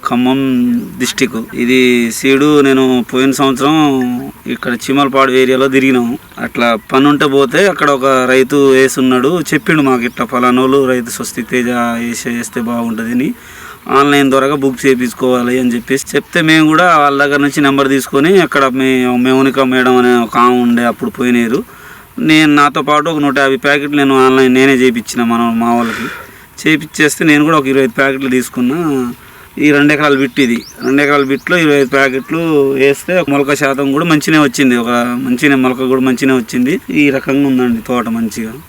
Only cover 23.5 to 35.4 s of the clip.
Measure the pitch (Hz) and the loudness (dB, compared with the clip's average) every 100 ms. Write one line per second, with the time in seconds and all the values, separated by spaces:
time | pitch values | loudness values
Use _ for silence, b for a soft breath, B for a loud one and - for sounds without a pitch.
23.5 | 135 143 143 143 147 139 135 131 131 131 | 0 0 0 0 0 2 4 4 4 4
24.5 | 127 135 131 127 120 110 123 117 117 117 | 4 4 4 2 0 -6 -4 -2 0 0
25.5 | 113 117 120 117 113 - B B B B | 0 0 0 -2 -6 -10 B B B B
26.5 | - 151 156 156 - 151 - 165 147 147 | -6 -2 -2 -4 -2 -2 0 2 2 2
27.5 | 160 135 135 131 123 139 135 135 127 120 | 0 2 0 0 0 -2 -2 -2 -2 -2
28.5 | - 123 156 165 135 123 120 B B B | -4 -2 -2 -2 -2 -4 -8 B B B
29.5 | - 147 143 147 147 151 135 135 131 127 | -2 0 2 2 2 0 0 0 0 0
30.5 | 117 - - 123 139 143 147 135 135 - | -2 -6 -8 -2 0 2 0 0 -4 -2
31.5 | 180 156 143 131 139 139 131 123 160 165 | 0 2 2 0 0 0 -2 -6 -4 0
32.5 | 151 139 135 139 139 - 180 156 143 139 | 2 0 2 0 0 -2 -2 0 -2 0
33.5 | 143 143 135 139 139 175 156 156 156 147 | 0 -2 -2 -2 -2 0 0 0 0 0
34.5 | 120 135 120 117 120 120 123 131 123 | 0 0 0 -2 -2 -2 -4 -4 -2